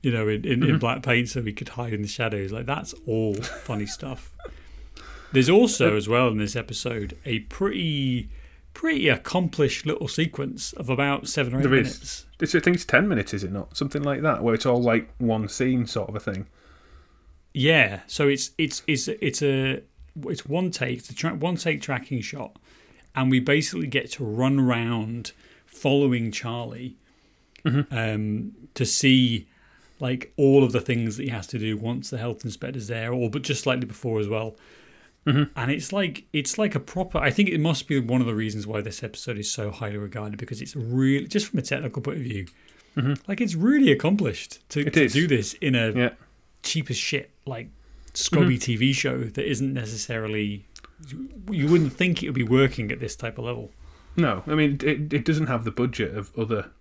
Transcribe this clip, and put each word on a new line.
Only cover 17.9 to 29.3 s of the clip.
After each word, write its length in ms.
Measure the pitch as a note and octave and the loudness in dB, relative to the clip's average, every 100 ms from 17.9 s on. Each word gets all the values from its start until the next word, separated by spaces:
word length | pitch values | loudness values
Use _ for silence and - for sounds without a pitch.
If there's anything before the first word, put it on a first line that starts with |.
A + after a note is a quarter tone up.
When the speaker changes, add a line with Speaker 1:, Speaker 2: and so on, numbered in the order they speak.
| F#2+ - | 2 -10
Speaker 1:
so 220 | - C#3+ | 2 2
it's, 240 | C#3 - - | 2 -2 -2
it's, 240 | D#3 - - | -2 -2 -2
it's, 220 | C#3+ - | -2 -2
it's 340 | A3 D3+ - | -2 -2 0
a, 400 | C#3+ C3+ C3+ C3+ - _ - - C#3 | 0 2 0 -2 -8 _ -18 -12 -6
it's 200 | E3 - | -6 -2
one 260 | D#3+ F#3 | -2 0
take, 280 | - B2+ B2 | -2 -4 -4
it's 100 | - | -8
a 60 | - | -6
tra-, 200 | E3 D#3+ | -4 -2
one 200 | E3 E3+ | -2 -2
take 260 | E3+ D3 | -2 -2
tracking 380 | - B2+ - B2+ | -2 -6 -4 -6
shot, 380 | G2+ C#3+ A#2 - _ - _ _ _ - | -6 -10 -12 -14 _ -20 _ _ _ 0
and 160 | C3 | 4
we 80 | C3 | 4
basically 480 | B2+ C#3+ D3+ F3 D3+ | 4 2 2 -4 -2
get 240 | C3 - | -2 -2
to 120 | - A#2 | -6 -4
run 340 | G#2+ C3 C#3 | 0 2 4
round 720 | B2+ A#2 A#2 A#2 A2 A#2 A2+ - - - _ | 4 2 0 -2 -4 -6 -10 -16 -20 -20 _
following 680 | - C#3+ C#3 C#3+ B2 A2+ | -4 2 4 4 2 -2
Charlie, 680 | G#2 A#2+ A#2+ A#2 A#2 B2+ - _ _ _ _ _ - | -4 -6 -6 -8 -10 -14 -14 _ _ _ _ _ -4
Speaker 2:
Mm-hmm. 340 | - B2+ C#3 A#2+ | 0 0 0 -2
Speaker 1:
um, 540 | A2+ G#2+ G#2+ G#2+ - - - | -2 -2 -2 -2 -6 -12 -18
to 120 | - A#2+ | -4 0
see, 600 | - C3+ C3 B2+ | 2 6 6 6